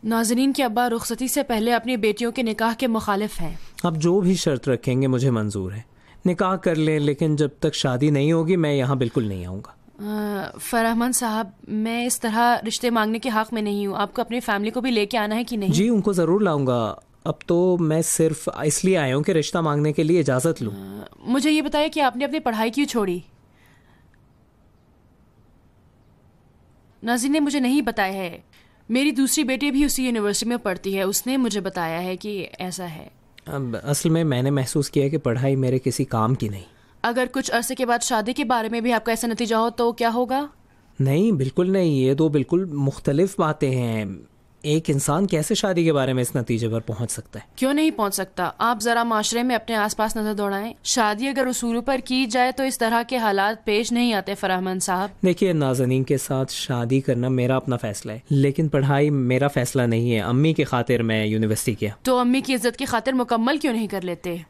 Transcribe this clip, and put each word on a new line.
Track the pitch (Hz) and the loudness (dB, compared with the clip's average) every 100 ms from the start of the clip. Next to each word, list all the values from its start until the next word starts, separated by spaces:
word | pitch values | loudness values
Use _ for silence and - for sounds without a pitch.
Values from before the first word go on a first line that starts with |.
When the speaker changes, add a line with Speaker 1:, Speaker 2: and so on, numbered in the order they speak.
Speaker 1:
नाज़रीन | 220 226 226 240 269 | -2 0 2 2 2
के | 277 | 2
अब्बा | 262 220 247 | 0 2 0
रुखसती | 233 - 233 262 | -2 -4 -4 -2
से | - | -2
पहले | 277 226 226 | 0 0 2
अपनी | 233 226 247 | 0 0 0
बेटियों | 214 214 240 | 0 0 -2
के | 233 | -2
निकाह | 233 214 226 | -2 0 -2
के | 226 262 | 0 0
मुखालिफ | 220 208 196 208 - | 0 0 -2 -2 -4
हैं। | - 165 - - 175 | -4 -6 -12 -4 -2
Speaker 2:
आप | 160 | 2
जो | 165 190 | 2 4
भी | 180 185 | 4 2
शर्त | - 131 - | 2 0 0
रखेंगे | 123 - 127 135 | 0 2 2 2
मुझे | 127 135 | 2 2
मंजूर | 117 107 101 92 | 2 0 -4 -6
है, | 104 - - - - 180 | -8 -16 -20 -20 -4 -2
निकाह | 175 190 185 | 0 0 0
कर | - 160 | 0 2
लें, | 156 156 | 2 2
लेकिन | 147 143 160 147 | 0 0 0 2
जब | 147 - | 0 0
तक | 156 | -2
शादी | - 139 127 151 | 0 -2 2 2
नहीं | 143 147 | 4 4
होगी | 165 160 185 | 2 2 2
मैं | 151 | 2
यहाँ | 143 127 135 | 2 2 0
बिल्कुल | 123 139 110 | 0 0 -2
नहीं | 95 87 | -4 -8
आऊँगा। | 95 - - - - | -10 -12 -20 -20 -14
Speaker 1:
अ, | 208 214 208 202 180 - | -6 -4 -4 -6 -8 -10
फरहमन | - 226 226 226 240 | -4 0 0 0 0
साहब, | 247 240 214 214 - - | 0 -2 -4 -6 -10 -8
मैं | 214 220 233 240 | -4 -4 -2 -4
इस | - | -2
तरह | 233 220 240 233 | -2 2 2 2
रिश्ते | 220 - 247 | -2 -2 0
मांगने | 233 214 226 | 0 0 -2
के | 254 | -2
हक | 214 220 | -2 -2
में | 226 | -2
नहीं | 214 202 202 | -2 -2 -2
हूँ। | 196 | -2
आपको | 202 - | -4 -2
अपनी | 226 240 | -4 -4
फैमिली | 233 202 208 | -2 -2 -2
को | 240 | -2
भी | 254 | 0
लेके | 226 202 240 | 0 0 0
आना | 208 | 0
है | 214 | -2
कि | 240 233 | -2 -2
नहीं? | 196 | 0
Speaker 2:
जी, | 156 214 | 2 4
उनको | 226 196 | 2 2
ज़रूर | 180 165 190 | 2 2 4
लाऊंगा। | 202 151 131 120 110 82 _ _ - | 4 2 2 2 0 -4 _ _ -6
अब | 156 - | -6 0
तो | 170 180 180 | 2 4 2
मैं | 160 156 | 2 2
सिर्फ | 165 - 160 156 - - | 0 2 2 2 -6 -2
इसलिए | 147 - 185 185 | -2 0 2 2
आया | 139 | 2
हूँ | 131 | 0
कि | 151 | 2
रिश्ता | 170 147 180 | 0 0 0
मांगने | 160 147 151 | 0 2 2
के | 151 | 2
लिए | 156 175 | 2 4
इजाज़त | 160 160 165 160 | 4 2 0 0
लूँ। | 190 | -4
Speaker 1:
अ, | 101 196 202 214 - - | -6 -12 -14 -16 -14 -2
मुझे | 254 294 | 0 2
ये | 302 | 2
बताइए | 294 302 311 | 2 0 0
कि | 311 | 2
आपने | 277 240 | 0 0
अपनी | 277 302 | -2 -2
पढ़ाई | 269 220 226 | -2 0 -2
क्यों | 233 285 | 0 0
छोड़ी? | 240 196 175 - _ _ _ - _ _ _ _ _ _ _ _ _ _ _ _ _ _ _ _ _ _ _ _ _ _ _ _ _ _ _ _ _ _ _ _ _ | 0 0 -2 -6 _ _ _ -20 _ _ _ _ _ _ _ _ _ _ _ _ _ _ _ _ _ _ _ _ _ _ _ _ _ _ _ _ _ _ _ _ _
नाज़रीन | 220 240 262 | -2 0 2
ने | 302 | 2
मुझे | 294 285 | 2 2
नहीं | 247 277 | 2 2
बताया | 233 220 190 | 0 0 -2
है। | 196 180 170 - - _ _ _ | -2 -8 -10 -20 -20 _ _ _
मेरी | 240 294 | 2 2
दूसरी | 247 269 - | 2 2 2
बेटी | 262 262 285 | 0 0 0
भी | 269 | 2
उसी | 294 - 254 | 2 2 0
university | 233 208 202 226 | 0 0 0 -2
में | 240 | -2
पढ़ती | 214 180 196 | -2 -4 -4
है, | 196 | -2
उसने | 190 202 247 269 | -2 -2 -2 0
मुझे | 240 202 | 0 -2
बताया | 185 185 165 165 | -4 -4 -4 -4
है | 180 185 | -6 -6
कि | 214 202 160 - | -8 -8 -8 -10
ऐसा | 185 180 | -10 -8
है। | 175 160 - _ _ - - | -10 -12 -16 _ _ -20 -10
Speaker 2:
अब | 143 127 110 | -6 -4 -6
असल | - 147 170 | -4 -2 2
में | 160 | 2
मैंने | 160 123 131 | 2 2 2
महसूस | 143 127 156 139 | 0 0 -2 0
किया | 147 139 | 0 0
कि | 151 | 0
पढ़ाई | 131 120 135 135 | 0 0 2 2
मेरे | 127 127 | 2 0
किसी | 127 - 135 | -2 -2 -2
काम | 117 110 | 0 2
की | 131 110 | 0 -2
नहीं। | 98 - - _ - | -6 -14 -20 _ -6
Speaker 1:
अगर | 233 233 247 | -4 -2 -2
कुछ | 269 254 | -2 -2
अरसे | 233 240 | -2 -2
के | 262 247 | -4 0
बाद | 233 | 0
शादी | - 233 220 | 0 -2 -2
के | 254 | -4
बारे | 226 240 220 | 0 0 0
में | 233 | -2
भी | 233 | 0
आपका | 226 220 | 0 0
ऐसा | 226 240 | -2 -2
नतीजा | 220 233 220 | -2 0 2
हो | 226 | 0
तो | 233 233 | 2 0
क्या | 233 233 | 2 0
होगा? | 226 247 262 294 - _ _ _ - | 0 0 -2 -4 -12 _ _ _ -2
Speaker 2:
नहीं, | 135 147 220 | 2 4 2
बिल्कुल | 175 135 - 180 | 2 0 0 2
नहीं, | 190 175 139 | 2 2 2
ये | 127 | 2
दो | 139 160 | 4 2
बिल्कुल | 147 127 170 190 | 2 2 0 0
मुख्तलिफ | 143 139 - - 143 190 - | -2 -2 -2 -2 2 0 0
बातें | 160 147 139 | -2 0 0
हैं। | 131 120 113 104 90 57 _ _ _ | 0 0 -2 -4 -8 -16 _ _ _
एक | 151 156 160 | -2 0 2
इंसान | 143 - 147 196 | 0 0 0 2
कैसे | 160 156 | 0 0
शादी | 214 202 175 | 0 0 2
के | 165 | 2
बारे | 143 135 | 2 2
में | 127 | 0
इस | 123 139 | 0 -2
नतीजे | 113 113 117 | -2 -2 0
पर | 113 | -2
पहुंच | - 107 117 | -4 -6 -4
सकता | - - - | -6 -10 -20
है? | - - | -20 -2
Speaker 1:
क्यों | 262 | 0
नहीं | 285 311 | 2 2
पहुंच | 311 202 | 2 -2
सकता? | 190 185 - 175 | -2 -6 -4 -4
आप | - 226 233 | 0 0 0
जरा | 226 233 | 0 2
माशरे | 233 220 214 233 | 2 0 0 0
में | 247 | 0
अपने | 233 233 226 | -2 -2 -2
आसपास | 208 - 214 226 | -2 0 -2 0
नजर | 214 | -2
दौड़ाएं। | 208 202 196 220 - | -2 -2 -2 -6 -10
शादी | - 254 214 214 269 | -4 0 2 0 -2
अगर | 269 254 | 0 0
उसूलों | 247 240 233 | 0 -2 -2
पर | 240 269 | 0 -2
की | 262 254 262 | 0 -2 0
जाए | 240 247 | 2 0
तो | 262 | 0
इस | 269 254 | -4 0
तरह | 226 233 | 0 0
के | 233 254 | 0 -2
हालात | 220 196 196 220 - | 0 2 0 -2 -2
पेश | 208 226 | 0 0
नहीं | 240 240 | 0 2
आते | 208 190 | 0 -2
फराहमन | 202 190 185 185 185 | -4 0 0 -2 -4
साहब। | - 185 202 - | -2 -2 -2 0
Speaker 2:
देखिए, | 185 175 190 | 0 2 2
नाज़रीन | 165 135 127 123 131 | 2 2 2 2 2
के | 131 139 | 2 0
साथ | - 131 131 | 0 -2 -2
शादी | - - 127 117 135 | -6 -4 -2 0 0
करना | 135 120 127 | 2 0 2
मेरा | 127 123 131 | 2 2 0
अपना | 131 120 | 0 -4
फैसला | 113 101 - | -4 -8 -10
है, | 110 - | -12 0
लेकिन | 143 139 139 160 | 2 2 2 0
पढ़ाई | 143 139 143 147 | 2 2 4 4
मेरा | 143 123 127 139 | 2 2 2 2
फैसला | 139 123 135 120 | 0 0 0 2
नहीं | 113 120 | 2 2
है। | 113 | 0
अम्मी | 98 123 156 | 2 2 2
की | 160 139 | 2 0
खातिर | 123 117 120 | 0 0 0
मैं | 117 110 107 | 2 0 0
university | 110 110 110 - 101 | 0 0 0 -2 -2
गया। | 107 104 | -4 -4
Speaker 1:
तो | - 247 | 0 2
अम्मी | 247 262 | 2 0
की | 262 | 0
इज्जत | 254 247 233 | 0 -2 -4
की | |
खातिर | 277 233 226 | -4 -2 0
मुकम्मल | 262 247 233 233 294 | 0 0 0 2 0
क्यों | 311 | 0
नहीं | 233 214 | -2 -2
कर | 196 | -4
लेते? | 180 170 180 170 | -6 -6 -6 -8